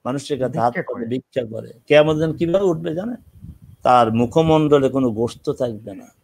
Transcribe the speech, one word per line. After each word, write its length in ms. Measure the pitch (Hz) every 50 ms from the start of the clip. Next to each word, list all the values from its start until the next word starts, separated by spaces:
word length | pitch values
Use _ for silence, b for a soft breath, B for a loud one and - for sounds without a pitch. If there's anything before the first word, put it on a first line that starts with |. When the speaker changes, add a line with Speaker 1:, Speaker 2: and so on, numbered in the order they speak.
| -
Speaker 1:
মানুষের 340 | 120 131 143 - - 147 123
কাছে 200 | 127 123 131 120
হাত 160 | 113 120 120
Speaker 2:
ভিক্ষা 180 | 180 - - -
Speaker 1:
পাতে 80 | 123
Speaker 2:
করে। 60 | 117
Speaker 1:
ভিক্ষা 380 | 113 123 131 - _ _ 131 120
করে। 280 | 107 110 110 117 117 - - _
কিয়ামত 300 | - 147 151 151 156 156
দিন 200 | 151 160 160 151
কিভাবে 280 | - 170 165 175 196 202
উঠবে 300 | 185 165 160 165 170 156
জানেন? 220 | 170 202 240 247 220 _ _ _ - - - - - - - - _ -
তার 300 | 123 123 123 120 110 110
মুখমণ্ডলে 760 | 113 120 117 - 160 160 160 156 156 156 147 147 143 135 131
কোনো 220 | 123 135 131 123
গোশত 400 | 104 107 120 117 - - - 151
থাকবে 440 | 135 - 131 123 110 107 113 110 95
না 120 | 95 - - _ _